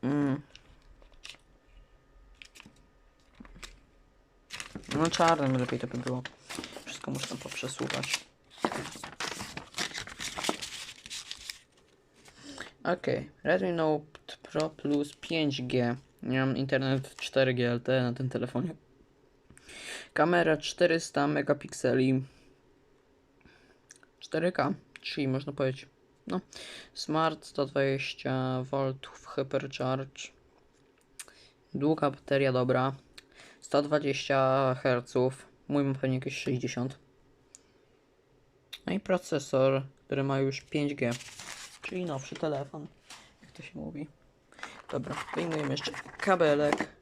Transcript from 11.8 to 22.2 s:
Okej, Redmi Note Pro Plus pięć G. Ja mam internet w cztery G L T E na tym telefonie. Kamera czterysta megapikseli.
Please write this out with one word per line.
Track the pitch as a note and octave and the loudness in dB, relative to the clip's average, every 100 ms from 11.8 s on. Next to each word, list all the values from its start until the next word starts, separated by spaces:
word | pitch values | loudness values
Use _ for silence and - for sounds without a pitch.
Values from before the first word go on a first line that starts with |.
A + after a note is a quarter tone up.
| _ _ _ _ - - - C#4+ - - | _ _ _ _ -20 -20 -18 -14 -16 -8
Okej, | A3+ F3+ - C3 C#3 - | -2 -2 0 -2 -4 -8
Redmi | D3 F3+ F#3+ | 2 2 2
Note | E3+ D#3 D3+ D3+ - - - | 2 2 2 -2 -20 -18 -18
Pro | - D#3 D#3 | -6 -2 -2
Plus | - C#3+ D3 D3 - | -2 0 0 0 -8
pięć | - E3 D3+ C#3 | -4 0 0 0
G. | B2+ B2+ A#2+ B2+ - _ | 0 2 2 0 -8 _
Ja | - C3 C3+ | -2 0 2
mam | B2+ | 0
internet | C3+ C3+ C3+ C3+ C3+ | 0 0 2 0 -2
w | - | -10
cztery | - - C3 | -2 4 4
G | B2 A#2+ | 4 2
L | A#2+ | 2
T | A#2+ C3 | 2 2
E | |
na | B2 | 2
tym | A#2+ C3 | 0 -2
telefonie. | B2 A#2+ B2 F3 D#3+ _ _ _ _ _ _ _ - - - - - - | -2 -2 -2 -4 -6 _ _ _ _ _ _ _ -20 -20 -16 -12 -14 -6
Kamera | - D#3 F3 E3 D3+ | 2 6 6 6 4
czterysta | - - F3 E3 - - C#3+ | 0 4 4 4 0 0 2
megapikseli. | D3 C#3+ D3 - - B2+ B2+ C3 C3 | 2 2 0 -2 0 2 4 6 4